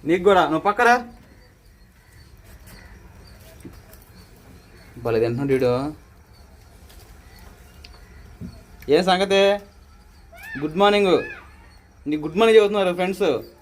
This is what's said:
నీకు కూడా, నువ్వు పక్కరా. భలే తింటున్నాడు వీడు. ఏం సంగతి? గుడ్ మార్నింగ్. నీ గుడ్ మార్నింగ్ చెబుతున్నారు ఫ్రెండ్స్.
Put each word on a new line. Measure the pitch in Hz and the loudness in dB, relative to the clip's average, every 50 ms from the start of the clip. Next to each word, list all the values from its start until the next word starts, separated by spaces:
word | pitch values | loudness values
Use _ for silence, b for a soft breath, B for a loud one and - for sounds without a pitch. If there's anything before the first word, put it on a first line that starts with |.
| - | -2
నీకు | 143 165 190 175 202 | -2 -2 0 2 4
కూడా, | 196 185 170 147 | 4 4 2 2
నువ్వు | 156 160 - | -2 -2 -2
పక్కరా. | 196 202 - 247 233 240 254 233 - - - - - - - - - - _ _ - - _ - _ _ _ _ - - - - - - - - - - - - - - - - - - - - - - - - - - - - 659 659 - - - - - - - - - - - - - - - - - - - - - - - - - - - - 120 120 | -2 0 2 2 2 2 2 0 -10 -20 -20 -20 -20 -20 -20 -20 -20 -20 _ _ -20 -20 _ -20 _ _ _ _ -20 -20 -20 -20 -20 -20 -20 -20 -20 -20 -20 -20 -20 -20 -20 -20 -20 -20 -20 -20 -20 -20 -20 -20 -20 -20 -20 -20 -20 -20 -20 -20 -20 -20 -20 -20 -20 -20 -20 -20 -20 -20 -20 -20 -20 -20 -20 -20 -20 -20 -20 -20 -20 -20 -20 -20 -20 -20 -8 -6
భలే | 117 113 113 113 | -2 0 0 0
తింటున్నాడు | 117 120 123 139 135 135 | 0 -2 -4 -2 -2 0
వీడు. | 127 131 123 123 127 139 151 151 - - - - - - _ - - - - - - - - - - - - - - - - - - - - - - - - - - - - - - - - - - - - - - - - - - - - - - - - - - - - 139 | 0 0 0 0 -2 -4 -6 -10 -14 -20 -20 -20 -20 -20 _ -20 -20 -20 -20 -20 -20 -20 -20 -20 -20 -20 -20 -20 -20 -20 -20 -20 -20 -20 -20 -20 -20 -20 -20 -20 -20 -20 -20 -20 -20 -20 -20 -20 -20 -20 -20 -20 -20 -20 -20 -20 -18 -18 -18 -18 -20 -20 -20 -20 -20 -4 0 0
ఏం | 160 185 185 | 0 2 2
సంగతి? | 180 180 196 190 196 196 196 196 202 202 196 - _ - - - - - - - - - - - - - - - - 135 | 0 0 0 0 2 2 2 2 0 -2 -6 -16 _ -20 -20 -20 -20 -20 -20 -20 -20 -20 -20 -20 -20 -20 -20 -16 -12 -8
గుడ్ | 143 151 156 180 | -8 -8 -2 0
మార్నింగ్. | 202 202 208 208 202 190 170 127 - - - - - - - - - - - - _ - - - - | 2 2 2 2 2 2 2 0 -2 -6 -14 -18 -20 -20 -20 -20 -20 -20 -20 -20 _ -20 -20 -16 -8
నీ | 147 151 151 151 | -8 -8 -6 -6
గుడ్ | 160 160 190 | -6 -2 0
మార్నింగ్ | 226 226 220 220 | 2 6 6 6
చెబుతున్నారు | 214 202 208 208 196 180 175 180 | 4 4 0 -2 -2 -2 -2 -2
ఫ్రెండ్స్. | 180 185 190 - 202 170 131 - - - - - | -4 -6 -4 -2 -2 -2 -2 -2 -6 -10 -20 -20